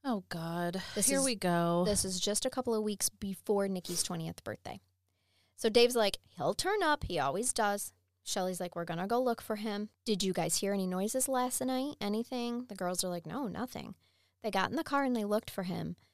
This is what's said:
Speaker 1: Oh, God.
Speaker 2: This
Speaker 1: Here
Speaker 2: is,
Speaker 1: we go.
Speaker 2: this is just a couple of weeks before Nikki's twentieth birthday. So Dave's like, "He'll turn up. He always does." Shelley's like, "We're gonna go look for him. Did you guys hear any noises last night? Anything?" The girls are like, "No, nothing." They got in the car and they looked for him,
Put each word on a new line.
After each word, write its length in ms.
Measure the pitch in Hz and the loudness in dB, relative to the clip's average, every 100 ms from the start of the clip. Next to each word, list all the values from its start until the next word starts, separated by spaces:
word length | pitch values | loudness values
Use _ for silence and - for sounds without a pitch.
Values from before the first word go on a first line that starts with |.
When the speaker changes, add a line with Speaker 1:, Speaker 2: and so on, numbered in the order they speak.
Speaker 1:
Oh, 200 | 277 214 - | -4 -4 -4
God. 520 | 170 165 170 175 180 - - | -6 -4 -2 -2 -2 -4 0
Speaker 2:
This 120 | 196 | 2
Speaker 1:
Here 120 | 277 | 4
Speaker 2:
is, 60 | 269 | 2
Speaker 1:
we 100 | 220 | 2
go. 480 | 185 170 170 175 180 | 2 4 4 4 4
Speaker 2:
this 200 | 202 190 | 2 0
is 160 | 185 | -2
just 240 | 208 214 262 | 0 0 0
a 40 | |
couple 240 | 262 254 | -2 0
of 100 | 220 | 0
weeks 260 | 214 202 - | 0 0 -2
before 580 | - 196 190 - 202 196 | -2 -8 -6 0 2 2
Nikki's 340 | 185 175 175 | 0 -4 -2
twentieth 420 | - 175 160 170 | -2 -2 -6 -8
birthday. 360 | - - - - _ _ _ _ _ _ _ - | -10 -10 -10 -14 _ _ _ _ _ _ _ -4
So 120 | 226 | 4
Dave's 260 | 220 240 247 | 6 6 6
like, 220 | 208 - _ - | 2 0 _ -2
"He'll 160 | 143 208 | 0 0
turn 260 | 349 415 | 0 2
up. 220 | 339 - | 2 2
He 160 | - 170 | 0 0
always 320 | 135 160 247 | 0 0 -2
does." 380 | - 208 202 - _ _ _ | 2 2 2 -4 _ _ _
Shelley's 360 | - - 185 175 | -6 -2 -2 -2
like, 140 | 175 - | -6 -6
"We're 80 | 170 | -4
gonna 220 | 165 190 | -2 0
go 140 | 233 | 2
look 200 | 254 233 | 2 0
for 160 | - 214 | -2 -4
him. 320 | 220 202 214 _ - | -2 -4 -6 _ -2
Did 180 | 202 | 0
you 80 | 190 | 2
guys 240 | 180 165 - | 0 0 0
hear 140 | 196 | 0
any 160 | 202 185 | 0 0
noises 400 | 185 208 254 254 | 0 0 0 0
last 320 | 254 254 - | 2 0 0
night? 340 | 254 254 277 - | -2 -2 -4 -4
Anything?" 680 | 202 214 240 254 240 240 247 | -2 -2 -2 -4 -4 -4 -6
The 60 | 190 | -4
girls 280 | 180 180 | -4 -2
are 60 | 185 | -2
like, 160 | 175 165 | -4 -6
"No, 220 | 170 247 | -6 -6
nothing." 480 | - 240 - 69 - _ _ _ _ | -6 -8 -8 -12 -16 _ _ _ _
They 100 | 214 | -4
got 180 | 196 185 | 0 0
in 80 | 262 | -2
the 60 | 320 | 0
car 180 | 285 | 2
and 100 | 277 240 | 2 0
they 100 | 208 | 2
looked 240 | 208 - | 0 -2
for 140 | - | -6
him, 340 | 180 170 165 175 _ | -4 -2 -4 -8 _